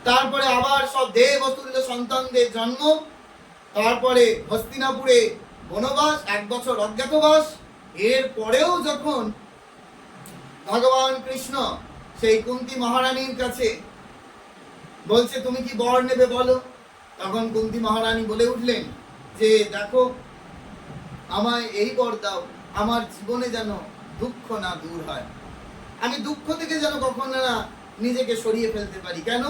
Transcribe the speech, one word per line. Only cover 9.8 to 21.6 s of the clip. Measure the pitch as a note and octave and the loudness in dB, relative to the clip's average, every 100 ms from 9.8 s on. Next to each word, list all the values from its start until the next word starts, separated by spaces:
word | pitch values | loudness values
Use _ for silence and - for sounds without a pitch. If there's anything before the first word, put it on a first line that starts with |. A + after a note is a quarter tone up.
| - - - - - - - - - | -20 -20 -20 -20 -20 -20 -20 -18 -2
ভগবান | A3 B3+ C4 C4 C4 | 4 4 6 2 0
কৃষ্ণ | A3 C4 - C4+ A#3 - - - - - | -6 -8 -6 -4 -4 -6 -12 -18 -20 -2
সেই | A3 A3 | 2 4
কুন্তী | G#3+ B3 B3 C4 | 2 -6 -6 -4
মহারানীর | A#3+ B3+ C4 C4 C4 B3 | 0 2 0 0 -4 -4
কাছে | B3 B3+ A#3 - - - - - - - - - - - - - D#3+ | -4 -2 -2 -2 -12 -20 -20 -20 -20 -20 -20 -20 -20 -20 -20 -18 4
বলছে, | A3 A#3+ B3+ | 4 4 -2
"তুমি | B3+ B3+ | -4 -4
কি | B3 G#3+ | -4 -2
বর | A#3+ B3+ | 4 4
নেবে | B3 B3 B3+ | 4 4 4
বলো?" | A#3+ B3 B3+ - - - - - - | 4 2 2 0 -20 -20 -20 -20 -12
তখন | F#3+ A3 A3+ | -6 -2 -2
কুন্তী | A3 A3 A3+ | -2 -2 -2
মহারানী | A3 A3 A3+ A3+ A3 | 0 0 2 0 -2
বলে | G#3+ A#3 | 2 2
উঠলেন | A#3 A#3+ A3 D3+ - - - - - | 2 -2 -2 -4 -14 -18 -20 -20 2
যে, | A3 A3 G#3 | 6 6 4
"দেখো, | G#3 G#3 B3+ B3 B3+ - - - - - - - - - - - | -2 0 4 2 0 -14 -20 -20 -20 -18 -20 -16 -16 -14 -16 -6
আমায় | F#3+ A3 A#3+ | 0 0 0